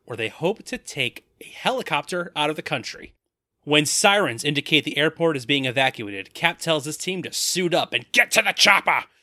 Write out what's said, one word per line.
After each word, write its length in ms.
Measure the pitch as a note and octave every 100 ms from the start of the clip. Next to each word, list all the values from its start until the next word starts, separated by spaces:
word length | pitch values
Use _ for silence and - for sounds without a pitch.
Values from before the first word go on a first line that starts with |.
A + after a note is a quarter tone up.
where 140 | - A#2
they 100 | A2
hope 340 | - E3 A3
to 120 | - B3
take 480 | - - B2 - - -
a 40 | -
helicopter 840 | - G3 B3+ - D3+ - F3+ F3 D3+
out 140 | D3+
of 60 | D#3
the 60 |
country. 520 | - C#3 G#2 - - _ _ _ _ _
When 220 | - D3+ D3
sirens 580 | - G#3 G3+ E3 A#2
indicate 400 | D3 D3 - D#3
the 140 | D3+ C#3+
airport 380 | D#3 - E3 C#3+
is 100 | A#2
being 180 | C#3+
evacuated, 680 | C3 B2 C3 - G#2 G2 F#2+
Cap 240 | - E3+ E3+
tells 260 | E3 D#3
his 140 | C#3 D3+
team 240 | - F#3
to 100 | D3
suit 400 | - - F3 F3+
up 220 | D#3+ A#2+
and 160 | B2 B2
get 180 | - -
to 100 | A3
the 100 | G3+
chopper, 520 | - G3+ F#3+ - C#3 - _